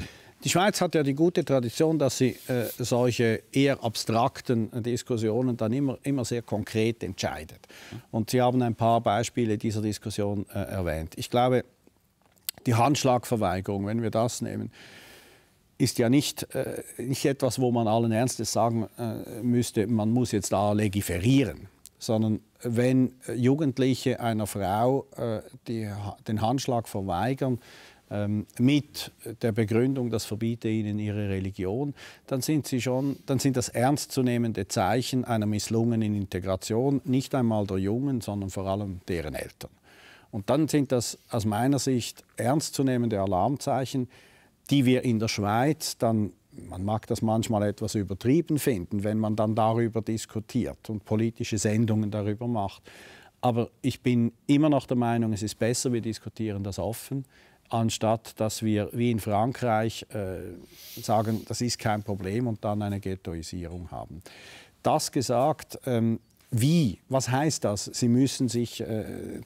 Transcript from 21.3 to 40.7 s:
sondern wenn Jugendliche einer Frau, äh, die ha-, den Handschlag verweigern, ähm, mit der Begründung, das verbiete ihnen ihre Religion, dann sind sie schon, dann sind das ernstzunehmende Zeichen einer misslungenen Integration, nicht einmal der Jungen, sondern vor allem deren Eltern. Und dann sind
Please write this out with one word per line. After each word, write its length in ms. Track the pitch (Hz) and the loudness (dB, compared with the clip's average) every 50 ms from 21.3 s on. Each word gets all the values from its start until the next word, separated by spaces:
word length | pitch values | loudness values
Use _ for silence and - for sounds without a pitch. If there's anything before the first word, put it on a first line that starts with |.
| 135 139 135 98 73 - - - - _ - - - _ | 4 4 4 2 -2 -8 -12 -18 -20 _ -20 -20 -18 _
sondern 400 | - - 113 110 110 110 107 92 - _ _ _ - | -4 0 0 2 2 2 0 -2 -4 _ _ _ -6
wenn 520 | 123 117 113 123 127 131 131 127 123 - - - - 113 | -2 0 2 4 4 4 4 4 2 0 -6 -10 -6 -2
Jugendliche 840 | 120 120 123 139 156 165 139 120 - 127 135 127 - - 135 120 - | 2 2 4 4 4 2 0 0 2 2 2 2 2 0 -2 -2 0
einer 260 | 120 117 113 107 107 | 0 -2 0 0 -2
Frau, 600 | 98 - 101 98 90 98 107 117 127 135 139 - - - | -2 -4 -2 -2 0 2 2 4 2 2 0 -2 -6 -8
äh, 240 | - 131 117 110 107 - - - 127 - | -6 -6 -4 -4 -6 -8 -12 -18 -14 -10
die 220 | - 120 113 110 104 | -8 -6 -6 -6 -6
ha-, 280 | 101 101 101 101 - - - - | -8 -8 -8 -10 -10 -10 -6 -4
den 120 | 113 101 | -2 0
Handschlag 460 | 104 110 131 139 - - 127 117 113 | 0 0 0 0 0 -2 -2 -2 -2
verweigern, 720 | - - 107 98 98 87 85 104 120 135 135 143 131 127 110 - - - - - - - _ _ - | -4 -6 -6 -4 -2 -2 0 0 0 -2 0 -2 -2 -2 -2 -6 -10 -20 -20 -20 -20 -20 _ _ -8
ähm, 360 | 107 104 104 101 104 104 101 - - - | -6 -4 -2 -2 -2 -4 -4 -6 -2 2
mit 500 | 120 131 147 147 135 - - - - - - _ - 120 113 - | 4 4 4 4 2 -2 -8 -12 -12 -12 -14 _ -12 -12 -6 -2
der 100 | - 117 | -2 0
Begründung, 600 | 104 113 113 101 110 110 123 135 135 135 123 120 | 2 2 2 2 4 2 4 2 2 0 -2 -2
das 140 | 113 110 - | -2 -4 -4
verbiete 440 | - 107 101 113 117 117 117 - 113 | -4 -6 -4 -2 -2 -2 -2 -2 -2
ihnen 320 | 110 110 107 104 104 104 | -2 0 0 -2 -2 -2
ihre 300 | 104 104 101 104 104 98 | -2 -2 -2 -2 -2 -2
Religion, 640 | 98 95 95 98 98 - 95 90 101 127 147 143 135 - - - - - _ - | -2 -2 -4 -4 -4 -4 -4 -2 -2 -2 -4 -4 -6 -8 -14 -20 -20 -20 _ -6
dann 140 | 135 131 120 | -4 -2 0
sind 260 | - 156 151 - - | 0 0 0 0 -2
sie 120 | - 123 | -2 -2
schon, 360 | 107 127 127 127 139 139 131 - - | 0 0 0 0 0 -2 -4 -6 -4
dann 140 | - 139 120 | -2 0 2
sind 160 | - 143 127 | 2 2 2
das 140 | 127 117 - | 0 -2 -2
ernstzunehmende 1000 | - 117 117 131 139 123 - - - - 127 123 120 117 117 117 104 - 101 - | 0 2 2 2 2 0 -2 -4 -2 0 2 2 2 2 0 0 -2 -4 -4 -2
Zeichen 560 | - 120 98 90 107 127 123 - - 127 123 | 0 2 2 2 2 2 0 0 -2 -2 0
einer 220 | - 117 110 104 | 0 0 0 0
misslungenen 680 | 104 107 104 - - 110 113 113 117 117 110 110 104 104 | 0 0 -2 -2 0 0 0 2 2 2 0 0 0 0
Integration, 840 | 101 101 - - 92 92 95 95 92 - - 110 110 127 143 139 131 - | -2 -4 -4 -4 -4 -2 -2 -2 -2 -2 -2 0 0 2 2 0 0 0
nicht 300 | 135 127 135 131 - - | 0 0 0 0 0 0
einmal 320 | 135 123 117 110 107 104 | 0 2 2 2 2 0
der 120 | 98 98 95 | 0 0 0
Jungen, 420 | 95 98 107 123 135 143 135 120 | 0 0 0 -2 -2 -2 -2 -4
sondern 300 | - - 104 101 98 95 | -4 -4 -4 -4 -6 -6
vor 160 | - 101 98 | -6 -6 -4
allem 340 | 95 95 101 104 98 92 92 - - | -2 -2 -2 -4 -6 -8 -8 -6 -4
deren 260 | 95 85 76 76 67 | -4 -4 -4 -4 -6
Eltern. 360 | - - - - - - - - _ _ - - - - - - - - _ | -8 -8 -10 -12 -14 -16 -16 -18 _ _ -20 -20 -20 -20 -20 -20 -20 -18 _
Und 180 | - 110 101 - | -10 -6 -2 0
dann 200 | 120 147 160 | 2 2 2
sind 240 | 139 | 2